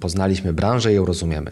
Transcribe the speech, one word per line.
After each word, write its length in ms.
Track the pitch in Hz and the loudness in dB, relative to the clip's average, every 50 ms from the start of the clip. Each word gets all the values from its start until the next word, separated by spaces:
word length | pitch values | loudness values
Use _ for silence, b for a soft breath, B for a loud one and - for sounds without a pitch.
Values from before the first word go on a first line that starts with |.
poznaliśmy 520 | - 87 87 95 95 98 95 92 - 92 | -6 -4 -2 0 2 2 0 0 0 -2
branżę 400 | 82 76 92 104 120 123 113 113 | -2 0 0 2 2 2 2 2
i 20 | 104 | 4
ją 80 | 98 92 | 4 2
rozumiemy. 460 | 87 87 - 87 82 78 76 76 - | 0 0 -2 -2 -4 -4 -4 -6 -8